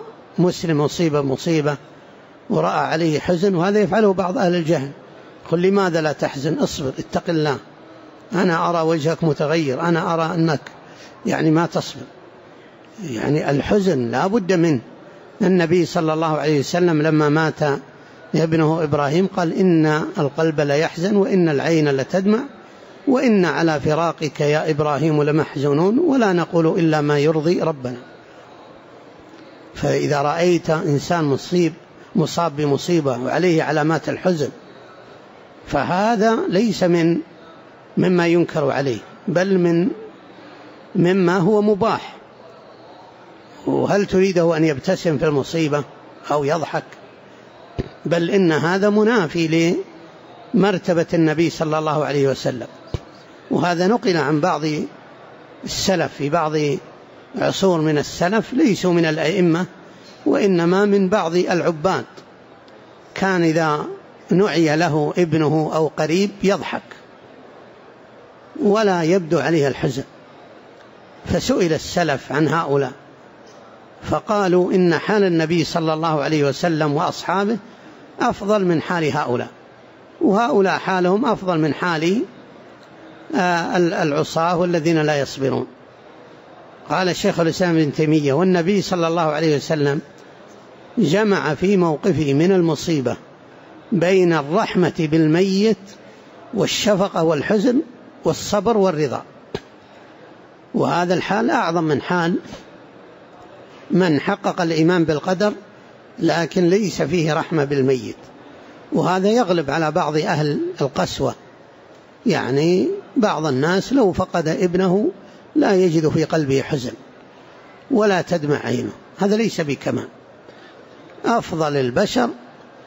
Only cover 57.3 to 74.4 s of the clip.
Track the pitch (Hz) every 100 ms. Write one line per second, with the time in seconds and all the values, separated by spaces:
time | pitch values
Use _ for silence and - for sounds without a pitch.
57.3 | 220 143 - 190 165 156 147 135 - 175
58.3 | 220 - 254 285 175 180 170 160 156 151
59.3 | 196 175 165 185 - - - - - -
60.3 | - 202 175 170 185 208 202 185 208 165
61.3 | 175 - 175 147 160 185 151 - - -
62.3 | - - - - - - - - - 190
63.3 | 185 165 160 160 151 294 392 - - -
64.3 | 170 202 151 156 156 170 151 147 180 175
65.3 | 156 151 156 156 156 151 - 156 175 202
66.3 | - 185 180 - - - - - - -
67.3 | - - - - - - - - - -
68.3 | - - - 208 208 208 180 160 190 156
69.3 | 160 135 165 139 - 151 127 - - -
70.3 | - - - - - - - - - -
71.3 | 180 - 269 175 147 - 180 160 131 -
72.3 | 139 156 165 151 139 131 - - - -
73.3 | - - - - - - - - 151 -
74.3 | 208